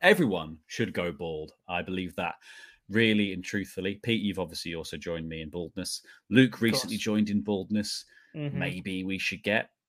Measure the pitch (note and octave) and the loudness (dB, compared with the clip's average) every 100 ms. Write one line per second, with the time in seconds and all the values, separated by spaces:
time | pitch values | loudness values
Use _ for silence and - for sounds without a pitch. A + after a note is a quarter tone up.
0 | F3+ F3+ C3 F2+ D#2+ D#2+ - - G#2+ - | 6 6 4 2 -4 -10 -10 -4 -2 -2
1 | F2 D2 E2 D#2 D#2 - - F2 F2+ F#2 | -2 -2 -6 -6 -8 -12 -6 -4 -2 -4
2 | F2+ - E2+ - - - - - - G#2 | -4 -4 -4 -6 -16 -20 -20 -20 -2 4
3 | A2+ G#2 G2+ F#2 - G#2 F#2+ - F#2 G2+ | 6 6 2 -2 -4 -4 -4 -4 -4 -2
4 | A#2+ A2+ G2+ F#2+ E2+ D#2+ F2 E2 D#2 E2 | 0 0 0 -2 -4 -6 -8 -8 -8 -10
5 | F2 E2+ D#2+ D#2+ D#2 E2+ E2 - F2 - | -6 -6 -6 -8 -8 -8 -8 -8 -8 -8
6 | - - - G#2+ B2+ - A2+ G#2+ - A2 | -12 -18 2 6 6 6 2 2 0 -4
7 | A2+ G#2+ G#2 G2+ G2+ G2 F#2+ G#2+ G#2 - | 0 2 2 2 0 -2 0 -2 -2 -6
8 | - - _ D#3 D3 F#2 F2 F2+ F#2+ F#2 | -12 -20 _ -8 -6 -4 -4 -4 -4 -4
9 | F#2 F#2+ - F#2 G2+ G#2+ - _ | -4 -4 -4 -4 2 2 0 _